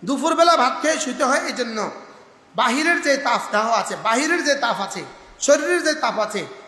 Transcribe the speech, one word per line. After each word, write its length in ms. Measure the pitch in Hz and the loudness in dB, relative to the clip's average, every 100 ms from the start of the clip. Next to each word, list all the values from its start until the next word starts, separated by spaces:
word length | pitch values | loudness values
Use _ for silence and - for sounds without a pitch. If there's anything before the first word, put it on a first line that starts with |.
দুপুরবেলা 520 | 175 269 294 320 339 320 | -4 -2 0 4 6 6
ভাত 260 | 247 254 | 4 0
খেয়ে 180 | 302 320 | -2 -2
শুইতে 240 | - 247 | -2 -2
হয় 160 | 269 285 | 0 0
এই 120 | 320 | -2
জন্য, 380 | 226 240 220 185 - - - - - _ 175 | -6 -6 -4 -6 -8 -18 -20 -20 -20 _ -2
বাহিরের 460 | 240 247 320 339 | 0 2 2 0
যে 140 | 311 269 | 2 0
তাপ 240 | 269 226 - | 2 -2 0
দাহ 200 | 208 220 | 0 2
আছে, 240 | 233 240 180 | 0 0 -4
বাহিরের 480 | 180 226 311 339 | 0 0 2 0
যে 100 | 294 | 2
তাপ 260 | 277 240 190 | 0 0 -2
আছে, 240 | 196 190 139 - - - | -4 -8 -12 -16 -20 -8
শরীরের 420 | - 294 302 349 | 2 2 4 0
যে 120 | 311 | 2
তাপ 240 | 302 240 208 | 0 -2 -2
আছে 280 | 214 208 147 - | -2 -4 -8 -12